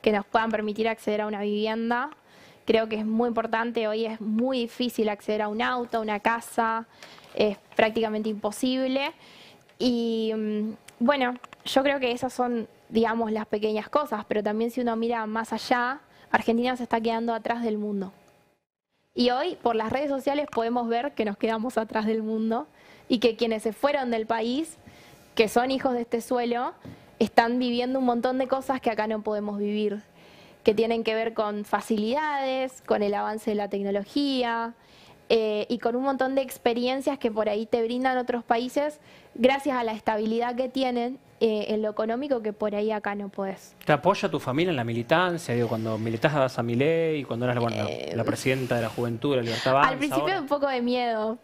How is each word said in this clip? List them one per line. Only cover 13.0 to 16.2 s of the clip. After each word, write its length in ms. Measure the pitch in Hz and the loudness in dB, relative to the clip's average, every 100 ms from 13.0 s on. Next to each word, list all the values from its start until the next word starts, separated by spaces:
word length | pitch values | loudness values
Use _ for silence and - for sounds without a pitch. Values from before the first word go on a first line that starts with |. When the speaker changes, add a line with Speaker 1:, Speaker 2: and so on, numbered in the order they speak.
| 226 226 220 | 2 2 0
Speaker 1:
las 140 | 214 214 | -2 -2
pequeñas 420 | 214 214 214 208 | -2 0 -2 0
cosas, 360 | 294 294 214 - | -2 0 -6 -2
pero 140 | 214 | -2
también 260 | 208 214 233 | 0 0 -2
si 100 | 233 | -2
uno 140 | 240 226 | -2 -2
mira 300 | 233 233 214 | -2 -2 -4
más 260 | 220 226 | -4 -4
allá, 480 | 226 - 247 240 285 _ - | -6 0 0 0 -6 _ -20